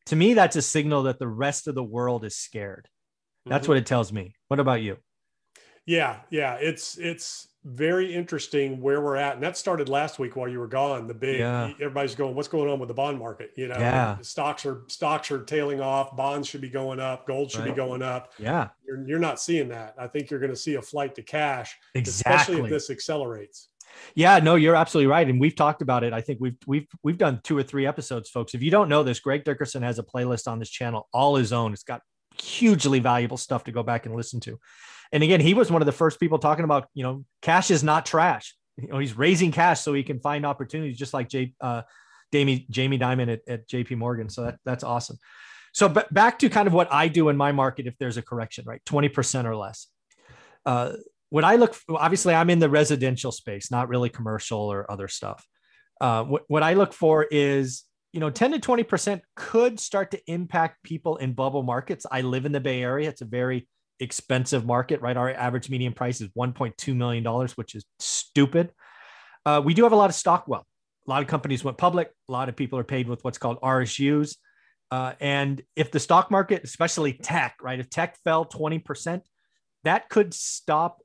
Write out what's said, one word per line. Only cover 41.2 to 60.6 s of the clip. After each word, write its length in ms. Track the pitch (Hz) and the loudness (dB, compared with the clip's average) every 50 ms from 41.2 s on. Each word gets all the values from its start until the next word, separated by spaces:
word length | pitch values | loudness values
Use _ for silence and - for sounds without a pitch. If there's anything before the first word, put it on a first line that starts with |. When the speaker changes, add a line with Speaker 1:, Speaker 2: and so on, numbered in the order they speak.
| 123 123 | -6 -4
Speaker 1:
J-, 240 | - 135 127 127 127 _ | -4 -4 -4 -6 -6 _
uh, 220 | - 127 120 117 113 - _ - _ _ _ _ _ _ - | -6 -6 -6 -6 -8 -12 _ -20 _ _ _ _ _ _ 2
Jamie, 320 | 147 143 139 131 127 127 - | 2 4 4 2 0 -2 -4
Jamie 300 | 113 127 131 135 139 131 | -4 -2 0 0 0 0
Dimon 320 | 127 123 127 127 123 117 | 0 0 0 0 0 -2
at, 100 | 117 113 - - | -4 -4 -6 -8
at 200 | 123 110 113 - | -10 -10 -8 -8
J 160 | - 123 123 | -6 -6 -6
P 100 | - 127 | -6 -6
Morgan. 320 | 113 113 120 123 113 110 104 | -6 -4 -4 -4 -6 -8 -10
So 160 | - - 120 | -10 -8 -8
that, 120 | 120 120 - _ | -8 -8 -8 _
that's 180 | 131 127 123 - | -6 -6 -6 -4
awesome. 340 | 117 120 120 - - 123 - _ _ - - - - - - - _ - | -4 -4 -4 -4 -8 -12 -18 _ _ -20 -20 -20 -20 -20 -20 -20 _ 2
So 140 | - 208 190 | 4 4 6
b-, 140 | 147 214 202 - | 6 4 2 4
back 280 | 151 190 214 233 226 - | 4 6 6 6 6 4
to 100 | - 247 | 2 4
kind 180 | - 220 202 196 | 4 4 4 6
of 60 | 170 | 6
what 180 | 180 175 175 | 4 4 4
I 160 | 139 147 160 165 | 4 4 4 4
do 220 | 151 170 160 151 | 4 4 4 4
in 80 | 147 143 | 4 4
my 160 | 139 143 143 | 2 2 2
market 340 | 139 131 131 127 - 131 123 | 2 2 0 0 -4 -8 -10
if 100 | 120 - | -8 -6
there's 200 | 139 123 113 120 | -6 -4 -4 -6
a 40 | |
correction, 440 | 113 - 123 117 113 113 - - 120 113 | -8 -6 -8 -8 -8 -8 -10 -14 -14 -14
right? 140 | 117 104 - | -14 -14 -8
Twenty 220 | - 147 143 143 143 | -2 0 2 2 2
percent 400 | 143 - 123 - - 131 123 113 | 2 0 0 0 -2 -2 -2 -2
or 80 | 110 | -4
less. 320 | 107 101 98 110 - - - _ _ _ _ _ _ _ _ - - - _ _ _ _ | -4 -6 -10 -12 -16 -20 -20 _ _ _ _ _ _ _ _ -20 -20 -20 _ _ _ _
Uh, 280 | 139 123 123 123 131 - - - - _ _ _ _ | 0 0 0 0 -2 -6 -8 -14 -20 _ _ _ _
what 140 | - 151 156 | 2 4 6
I 120 | 180 220 | 6 8
look 160 | 240 240 220 | 8 6 4
f-, 140 | - - - - | 4 -4 -8 -6
obviously, 440 | 160 156 147 160 185 190 - 180 165 | -2 0 2 2 2 2 4 4 4
I'm 160 | 160 170 170 | 6 6 6
in 100 | 175 170 | 6 6
the 100 | 165 147 | 6 6
residential 640 | 139 151 151 143 151 131 127 131 127 123 - 131 | 6 4 4 4 2 0 0 0 -2 -2 -4 -8
space, 380 | - - - - 101 101 - - | -8 -10 -10 -10 -10 -10 -8 -4
not 160 | 120 123 127 120 | -2 -2 -2 0
really 200 | 123 123 123 120 | 0 -2 -2 -2
commercial 500 | 120 - 113 110 110 107 - - 113 104 | -4 -6 -6 -6 -6 -6 -6 -6 -6 -4
or 300 | 104 104 101 98 101 - | -4 -4 -4 -6 -6 -8
other 160 | 101 95 98 95 | -10 -10 -10 -10
stuff. 380 | - - - 98 101 - _ _ _ _ _ _ _ _ _ _ _ _ | -10 -10 -10 -10 -12 -14 _ _ _ _ _ _ _ _ _ _ _ _
Uh, 220 | - 127 113 113 113 | 0 0 2 0 0
what, 200 | 139 139 - - - | -2 -4 -4 -2 -2
what 160 | 147 156 151 | 0 2 4
I 100 | 160 175 | 4 4
look 200 | 196 202 190 - | 4 2 2 0
for 300 | - 170 156 156 156 156 151 | 0 2 4 4 4 2 2
is, 540 | 156 147 143 139 139 139 135 127 127 - - _ _ _ _ _ | 2 2 2 4 2 0 0 -2 -6 -10 -16 _ _ _ _ _
you 80 | - 165 | -8 -4
know, 120 | 156 151 | -4 -4
ten 200 | 135 - 226 262 | 0 0 0 0
to 80 | 311 294 | 0 -2
twenty 240 | - - 247 233 226 | 0 0 0 0 2
percent 380 | - 208 175 - 202 202 180 - _ _ | 0 -2 -2 0 -2 -4 -4 -8 _ _
could 440 | - - - - 226 240 247 226 208 | -16 -10 0 2 2 2 2 0 -4
start 320 | - - - 196 196 190 | -8 -4 -4 -4 -4 -4
to 100 | - - - | -8 -12 -10
impact 560 | - 165 175 180 170 - 175 | -8 -8 -6 -6 -4 -2 0